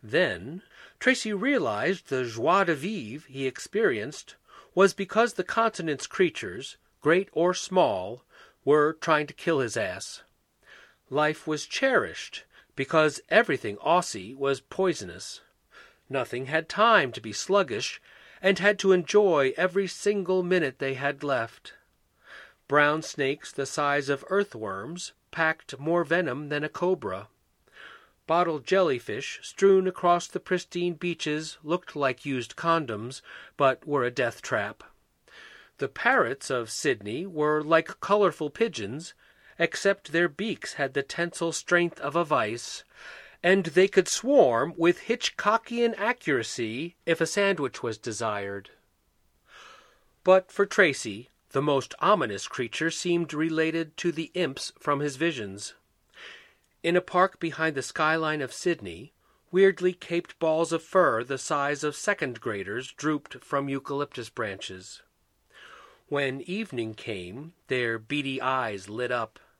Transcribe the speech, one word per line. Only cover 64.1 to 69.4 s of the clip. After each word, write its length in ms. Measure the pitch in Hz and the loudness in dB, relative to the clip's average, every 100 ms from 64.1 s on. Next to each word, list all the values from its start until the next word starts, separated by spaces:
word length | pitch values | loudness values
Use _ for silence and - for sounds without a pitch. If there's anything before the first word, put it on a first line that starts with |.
| - 113 | -8 -12
branches. 720 | - 110 92 - 92 95 - _ _ _ _ _ - - - - _ _ | -8 -6 -6 -12 -14 -16 -20 _ _ _ _ _ -20 -20 -20 -20 _ _
When 320 | 143 139 131 | -2 -2 -4
evening 540 | - 190 226 127 110 | -6 -6 -6 -4 -6
came, 580 | 107 - 92 87 107 156 _ _ | -6 -8 -8 -8 -12 -14 _ _
their 320 | 131 120 113 | -2 -2 -4
beady 420 | 110 147 139 135 | -4 -4 -4 -4
eyes 480 | 123 131 120 101 95 | -2 0 -2 -6 -10
lit 240 | 107 123 | -6 -2
up. 260 | 123 113 - | -2 -4 -8